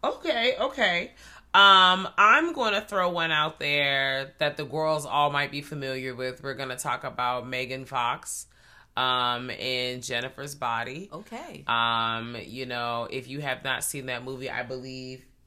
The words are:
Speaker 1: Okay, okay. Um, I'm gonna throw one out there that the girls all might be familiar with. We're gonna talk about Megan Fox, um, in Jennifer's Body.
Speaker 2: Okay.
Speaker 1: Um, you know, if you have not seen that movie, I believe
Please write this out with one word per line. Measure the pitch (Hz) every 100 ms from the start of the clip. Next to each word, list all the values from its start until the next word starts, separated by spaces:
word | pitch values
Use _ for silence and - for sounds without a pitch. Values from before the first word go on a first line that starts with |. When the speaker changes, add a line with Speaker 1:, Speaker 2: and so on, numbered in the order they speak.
Speaker 1:
Okay, | 254 508 339 247 226 262
okay. | 247 - 208 175 - - - - -
Um, | 190 196 190 185 185 190 -
I'm | 208 254 330
gonna | 302 226 202
throw | 208 202 180
one | 170 165
out | 156 151 -
there | 147 147 143 139 135 135 135 -
that | 151 143
the |
girls | 147 151 156 156 147
all | 143 147
might | 143 143
be | 143
familiar | 143 147 135 131 131
with. | 123 127 127
We're | 139
gonna | 131 135 127
talk | 151 127
about | - - 123 127 123
Megan | 127 127 131 131
Fox, | 131 120 147 - - - _ - - - -
um, | 127 127 123 120 127
in | 110 131 127 123 127
Jennifer's | 123 120 127 - 143
Body. | 143 123 117 117 139 196
Speaker 2:
Okay. | 160 214 226 339 214 -
Speaker 1:
Um, | 117 117 117 117 113 117 120
you | 95 120 127
know, | 123 120 117 117
if | 131 127
you | 139
have | 143 127
not | 135 127
seen | - 147 131
that | 123
movie, | 127 131 127
I | 117
believe | 123 127 131 131 127 131 - _